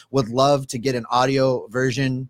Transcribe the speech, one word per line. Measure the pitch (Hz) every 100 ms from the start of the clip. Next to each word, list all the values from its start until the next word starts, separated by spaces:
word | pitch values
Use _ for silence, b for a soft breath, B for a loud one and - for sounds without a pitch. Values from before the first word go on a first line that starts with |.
| B
would | 131 110
love | 117 135 143 135
to | 131
get | 113
an | 123 113
audio | 123 127 135 131 123 92
version | 117 131 120 135 127 131